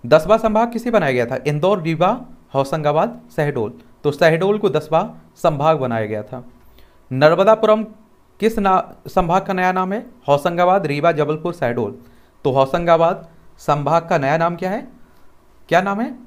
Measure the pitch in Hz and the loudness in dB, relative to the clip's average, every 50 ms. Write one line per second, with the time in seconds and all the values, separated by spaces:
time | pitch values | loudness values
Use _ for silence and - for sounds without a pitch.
0 | - 120 143 160 160 175 214 170 - 220 214 214 233 240 233 226 233 247 233 208 | 4 4 4 4 4 4 0 2 2 0 0 0 0 0 -4 -6 -6 -2 0 0
1 | 165 139 131 123 120 117 131 - - 147 147 151 151 185 208 190 156 165 160 156 | 0 0 0 0 -2 -2 -4 -4 -4 -4 -2 0 0 0 0 0 -2 -4 -2 0
2 | 175 190 233 262 - - - - _ _ - 135 135 139 - 160 147 147 147 156 | 0 0 0 -2 -8 -18 -20 -20 _ _ -2 -2 -2 -2 -4 -2 -2 0 0 0
3 | 185 233 233 - - - - - 151 147 135 127 110 104 - - - - - _ | 0 -2 -4 -12 -20 -10 -4 -4 -2 -2 -2 -4 -4 -6 -8 -14 -20 -20 -20 _
4 | - 147 143 - 180 160 160 165 185 196 208 214 214 196 139 151 147 - 160 165 | -4 -4 0 4 4 4 4 2 0 0 0 0 0 0 0 -2 -2 0 -2 -2
5 | 202 240 - - - _ _ - - 170 151 139 151 160 160 147 131 123 117 113 | -2 -2 -10 -18 -20 _ _ -2 -2 -2 0 2 0 0 2 0 0 -2 -2 -4
6 | 110 104 107 107 107 - - 123 117 - - - _ - - - - _ _ - | -4 -4 -6 -8 -8 -10 -14 -16 -16 -18 -20 -20 _ -20 -20 -20 -20 _ _ -20
7 | _ _ 127 131 147 156 165 175 190 208 220 220 220 214 214 220 220 220 - - | _ _ -2 2 4 4 4 6 6 4 4 4 4 2 2 0 0 -10 -12 -20
8 | - _ _ _ _ _ _ _ 196 220 220 226 196 190 185 185 - - - - | -20 _ _ _ _ _ _ _ -2 -2 0 0 0 2 0 0 -2 -4 -16 -20
9 | _ - - 185 175 165 170 190 190 202 190 185 180 185 185 185 185 185 196 226 | _ -4 -2 -2 0 2 0 0 0 -2 -4 -2 0 0 0 0 -2 -4 -4 -8
10 | 262 - - - _ - 143 143 143 175 170 170 180 180 185 202 175 147 143 143 | -8 -12 -20 -12 _ 0 0 2 2 -2 0 2 2 2 2 2 0 -2 -4 0
11 | 147 170 165 151 147 135 156 156 160 175 170 - 139 117 120 - 113 101 - - | 2 0 2 2 -2 -2 -2 -4 -6 -8 -6 -4 -4 -2 -2 -2 -4 -6 -8 -12
12 | - - - - - _ _ _ - 143 127 135 135 131 - 170 175 170 165 165 | -20 -20 -20 -20 -20 _ _ _ -4 0 2 2 2 2 0 -2 2 2 4 4
13 | 165 165 196 - - - - - _ - - - - - 147 147 143 139 160 170 | 4 2 0 -4 -10 -20 -20 -20 _ -20 -20 -10 -2 -2 -2 0 0 0 0 0
14 | 165 165 175 160 139 135 151 165 165 170 175 165 185 185 196 247 - - - - | 0 0 -2 0 0 0 0 0 0 -2 -2 -4 -6 -6 -6 -8 -10 -14 -20 -20
15 | - _ - - - - - - _ _ _ - - - 160 170 190 196 202 208 | -20 _ -20 -20 -20 -20 -20 -20 _ _ _ -20 -4 0 2 2 2 0 -4 -4
16 | 240 302 262 - - | -4 -6 -8 -14 -20